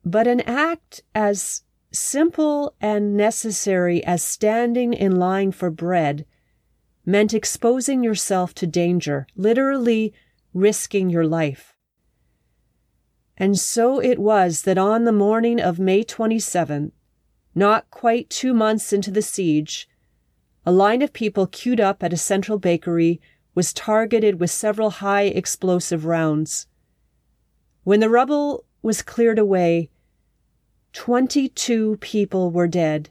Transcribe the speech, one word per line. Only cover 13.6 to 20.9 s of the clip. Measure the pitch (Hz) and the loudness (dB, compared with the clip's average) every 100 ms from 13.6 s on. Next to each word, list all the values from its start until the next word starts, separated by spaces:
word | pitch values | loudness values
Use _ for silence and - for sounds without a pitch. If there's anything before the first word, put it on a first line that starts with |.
| - 233 240 277 | -2 0 2 2
it | 254 247 | 0 2
was | 208 214 180 156 | 2 4 2 0
that | - 190 | 0 2
on | 196 226 233 | 2 2 2
the | |
morning | 214 202 226 233 233 | 4 2 2 2 2
of | 180 175 | 0 0
May | 190 190 | 2 2
twenty-seventh, | 226 - 220 226 - 180 151 147 151 _ _ _ _ _ _ | 0 -4 -2 -2 -2 -2 -2 -4 -6 _ _ _ _ _ _
not | 165 202 220 _ | 0 2 2 _
quite | - 240 240 - | -2 0 0 -4
two | - 254 240 | -4 0 2
months | 214 214 - | 2 0 0
into | 202 202 | -2 0
the | 202 | -4
siege, | 208 - 175 151 151 - - _ _ _ _ _ _ _ - | -4 -2 0 0 -2 -12 -14 _ _ _ _ _ _ _ 2
a | |
line | 185 202 | 4 4